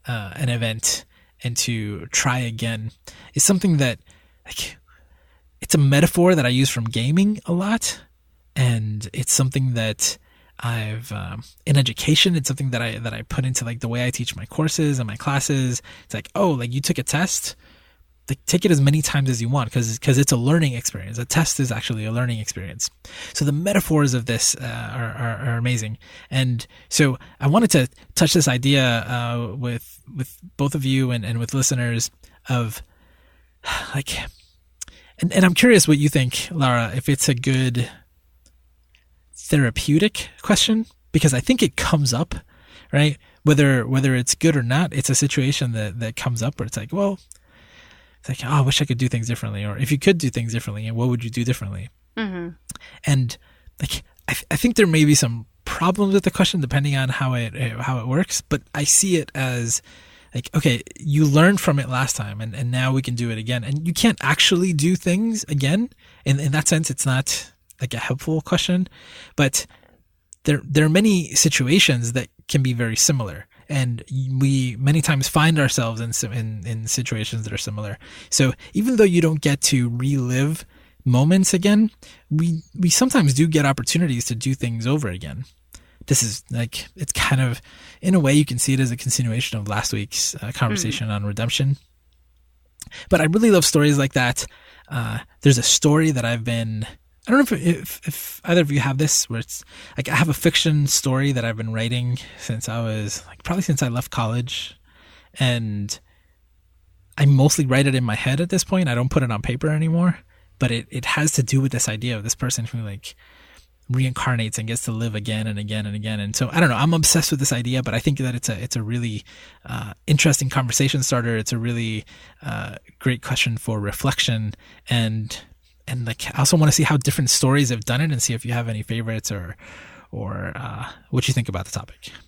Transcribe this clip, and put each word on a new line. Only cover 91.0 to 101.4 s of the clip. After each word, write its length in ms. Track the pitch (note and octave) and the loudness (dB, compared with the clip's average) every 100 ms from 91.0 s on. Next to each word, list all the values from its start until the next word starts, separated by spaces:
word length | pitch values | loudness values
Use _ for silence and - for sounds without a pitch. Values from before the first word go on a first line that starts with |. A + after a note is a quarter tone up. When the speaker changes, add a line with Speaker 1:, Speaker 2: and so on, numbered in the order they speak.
| A2 | -4
Speaker 2:
Mm. 60 | G#2 | -4
Speaker 1:
on 80 | |
redemption. 520 | G2+ G2+ A#2 - C#3 C#3 _ _ _ _ _ _ _ _ _ _ - - - | -4 -4 -2 0 0 -2 _ _ _ _ _ _ _ _ _ _ -20 -18 -2
But 120 | F3 | 2
I 40 | |
really 260 | D#3 G3 A3+ | 2 4 6
love 140 | F#3+ | 6
stories 340 | D3 D#3 D3 C#3+ | 4 4 4 4
like 140 | C3+ | 2
that. 340 | C3+ B2 - - - - - _ | 2 0 -2 -8 -14 -20 -20 _
Uh, 300 | C#3 A2+ A2 - _ | -6 -4 -8 -10 _
there's 160 | C#3+ B2 | 4 4
a 40 | |
story 480 | - - D3+ D3+ D#3+ | 2 2 4 4 4
that 120 | C3+ | 2
I've 200 | A#2 A#2 | -2 -2
been, 420 | A#2 A#2 A2+ A2 G#2+ - _ _ - | -2 -4 -2 -4 -8 -12 _ _ 2
I 40 | |
don't 60 | C4 C4+ | 4 4
know 60 | F3 | 2
if, 100 | E3+ | 0
if, 340 | E3+ - - - | 0 -4 -10 -10
if 340 | - - - | -10 -14 -12
either 160 | - F3 | 2 2
of 100 | D3+ | 4
you 80 | C#3+ | 2
have 180 | C3 C3+ | 0 0
this, 300 | D3+ - - | 0 0 -2
where 120 | A2+ | -6
it's, 240 | - - - - - - | -8 -12 -16 -20 -14 -8
like, 120 | C3+ | -2
I 60 | |
have 140 | - D#3+ | 2 2
a 60 | |
fiction 520 | C#3+ E3+ - E3 D3+ C#3+ | 2 2 2 2 2 2
story 460 | - C#3 C3 C#3 | 0 0 0 0
that 120 | B2+ | 0